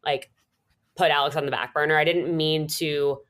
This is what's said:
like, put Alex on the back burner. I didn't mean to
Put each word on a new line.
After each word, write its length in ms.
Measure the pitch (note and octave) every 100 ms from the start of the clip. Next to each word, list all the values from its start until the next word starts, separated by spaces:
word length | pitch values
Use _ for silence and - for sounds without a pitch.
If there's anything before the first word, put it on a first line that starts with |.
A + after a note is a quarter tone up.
like, 260 | - C#3 - _ _ _ _ _ _ -
put 120 | F3
Alex 280 | D3 C#3+ C#3+
on 80 | C#3
the 60 |
back 220 | B2+ A2+
burner. 240 | - D3+ D#3
I 60 |
didn't 320 | D3+ E3+ D3 E3
mean 320 | D#3 D#3 D#3 -
to 420 | D#3+ D3 C#3+ C#3 -